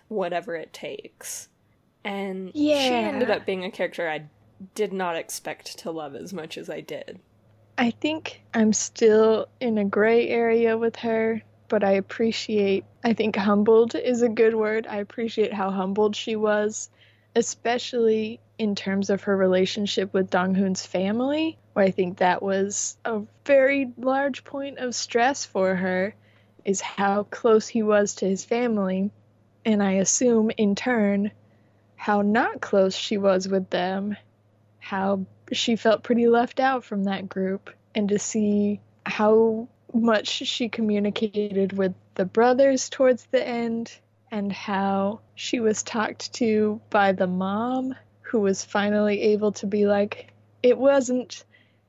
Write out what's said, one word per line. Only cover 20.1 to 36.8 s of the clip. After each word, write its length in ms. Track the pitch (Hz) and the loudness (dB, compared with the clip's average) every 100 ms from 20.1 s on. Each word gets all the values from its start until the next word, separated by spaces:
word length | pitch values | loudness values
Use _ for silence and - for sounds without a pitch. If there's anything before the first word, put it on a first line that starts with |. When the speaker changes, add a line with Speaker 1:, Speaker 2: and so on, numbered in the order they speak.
Speaker 2:
with 180 | 190 190 | -2 0
Dong-hoon's 540 | 190 185 190 196 185 - | 0 2 0 0 -2 -4
family, 720 | 185 190 226 262 302 320 - _ | -4 -2 -2 -2 -2 -2 -6 _
where 120 | - | 0
I 60 | 190 | 2
think 280 | 185 180 185 | 2 -2 0
that 240 | 180 175 | 0 0
was 540 | 196 190 202 208 - - | 0 -2 -2 -4 -8 -8
a 180 | - 214 214 _ | -6 -6 -6 _
very 480 | - 277 262 277 254 240 | 2 4 4 2 -2 -4
large 480 | 254 269 277 247 | -2 0 -2 -4
point 340 | - 277 277 - | -10 -10 -10 -8
of 160 | 254 | -8
stress 500 | 226 - 240 240 277 | -6 -2 2 2 0
for 300 | - 202 190 | -4 0 0
her, 400 | 185 185 185 196 - _ _ _ _ | 0 -2 -2 -2 -6 _ _ _ _
is 160 | - 196 | -4 -4
how 440 | - - 196 202 | -4 -2 0 0
close 440 | 208 - 240 220 - | -4 0 4 4 4
he 140 | 233 | 0
was 320 | 214 208 208 - | 2 4 2 0
to 120 | 190 | -2
his 160 | 190 | -2
family, 640 | - 240 247 214 190 185 202 - _ _ _ _ | -2 -2 0 0 0 -2 -2 -6 _ _ _ _
and 180 | 226 208 | 0 2
I 100 | 202 | 2
assume, 580 | 190 185 - 247 226 220 - | 2 0 2 2 4 2 2
in 180 | 208 | 0
turn, 560 | 202 254 240 202 202 208 - _ _ _ _ _ - | 0 0 2 2 0 -2 -8 _ _ _ _ _ -8
how 260 | - 208 | -2 0
not 380 | 202 220 349 440 | 2 2 0 -4
close 360 | - 202 190 - | 0 2 2 0
she 220 | - 208 | -4 0
was 300 | 196 190 190 | 2 2 0
with 220 | 190 185 | -2 -2
them, 460 | 180 180 190 202 208 _ _ _ _ _ _ | -4 -2 -4 -6 -8 _ _ _ _ _ _
how 460 | - 190 190 202 190 _ - | -8 -4 -2 -2 -6 _ -10
she 240 | 247 - 226 | -4 -2 0
felt 260 | 226 214 | 2 2
pretty 240 | - 240 233 | 2 2 4
left 320 | 233 240 - | 4 2 0
out 240 | 262 262 | 0 0